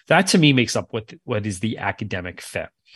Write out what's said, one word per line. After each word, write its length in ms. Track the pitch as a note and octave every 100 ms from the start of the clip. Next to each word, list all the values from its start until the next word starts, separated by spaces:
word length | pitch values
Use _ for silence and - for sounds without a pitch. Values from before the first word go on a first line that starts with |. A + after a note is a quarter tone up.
| -
That 200 | E3 F#3+
to 100 | F#3
me 140 | D3+
makes 220 | B2+ A2+
up 180 | A2+ -
what, 200 | A2+ - -
what 240 | - G#2+ G#2
is 140 | F#2
the 180 | A2+ -
academic 600 | G2 - G#2 F#2+ F2 F2
fit. 280 | - F2+ D#2 _ _